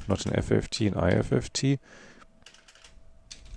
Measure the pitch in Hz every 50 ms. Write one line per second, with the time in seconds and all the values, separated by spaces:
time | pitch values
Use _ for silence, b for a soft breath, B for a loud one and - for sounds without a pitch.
0 | - - 98 - - - - 101 101 - 110 107 - - - - 110 101 90 85
1 | 85 90 101 107 - - 131 127 120 - - - - 135 139 135 B B B B
2 | B B B B B - _ - - - - - _ - - - - - - -
3 | - - - - - - - - - - -